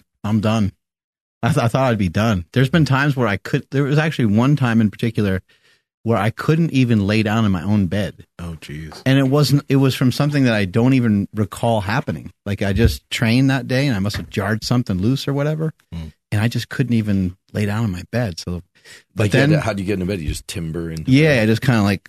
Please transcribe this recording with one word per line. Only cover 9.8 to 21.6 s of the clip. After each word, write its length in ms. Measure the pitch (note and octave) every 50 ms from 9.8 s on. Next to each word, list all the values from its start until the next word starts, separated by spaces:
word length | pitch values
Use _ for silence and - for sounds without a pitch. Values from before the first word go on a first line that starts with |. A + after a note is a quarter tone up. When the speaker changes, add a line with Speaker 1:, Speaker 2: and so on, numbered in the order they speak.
| C#3 C3 B2
Speaker 1:
from 180 | - C#3 B2
something 320 | - - C#3+ D3 D3 C#3+ C3
that 100 | B2 A2+
I 100 | G#2 G2+
don't 300 | F#2 F2+ A2+ A#2 C3 C3+
even 340 | C3 A#2+ A2+ G#2 G2+ G2 - -
recall 480 | G#2+ G#2 - - - - A#2 A#2 G#2+
happening. 500 | F#2+ G2+ A2 C#3 - - E2+ C#2 - - - _ -
Like, 160 | G2+ G2+ -
I 100 | G#2 G2
just 360 | F#2+ G#2 A#2 A2+ - - _ -
trained 400 | - - A#2 A2 A2+ B2+ C#3 C3+
that 180 | C3+ C3+ A#2+ A#2+
day 180 | B2+ B2+ C#3+ C#3+
and 60 | A#2
I 20 | F#2+
must 180 | G2 G2+ -
have 140 | - E2+ -
jarred 340 | - A2 F#2+ G2+ A2 G#2+ -
something 320 | - B2 B2 A#2+ - G2 F2+
loose 300 | F#2 A#2 C3+ C3+ - -
or 40 | C#3
whatever. 400 | C#3+ C#3+ D3+ D#3 D3+ D#3+ D#3+ - _ _ - -
Speaker 2:
Mm. 180 | E2 D#2+ D#2 - _ _ -
Speaker 1:
And 80 | - G#2
I 60 | A2 A#2
just 200 | - A#2+ - -
couldn't 260 | - - C3 A#2+ A#2+
even 420 | A2+ G#2+ G#2 G2+ G2 F#2 F2+ F2+ _ _ _
lay 140 | - G#2 G#2
down 180 | G2+ G2+ A2 A#2
in 60 | G#2+
my 140 | F2+ F2 F#2+ -
bed. 260 | - A#2 B2 G2+ E2 -
So, 240 | - F2+ F2 E2+ - _ _ _ _ - - - _ _ -
but 80 | - G#2+
Speaker 3:
Like, 80 | G2+ -
you 60 | C3
had 100 | C#3 D3+
Speaker 1:
then 80 | D#3 D3
Speaker 3:
to, 60 | -
how 80 | A2+
do 100 | G#2 G2
you 40 | F#2
get 80 | F#2 G#2
into 120 | F#2 F2+
bed? 140 | F2 G#2 F2+
You 80 | D2+ D2
just 180 | D2+ - -
timber 440 | - - - E2 D#2+ D#2 E2+ E2 E2
into 180 | D#2+ D#2+ D#2 -
Speaker 1:
Yeah, 240 | B2+ C#3+ D#3 D#3 C#3+
Speaker 3:
bed? 60 | A#2+
Speaker 1:
I 40 | G#2+
just 140 | A2 A2+ A2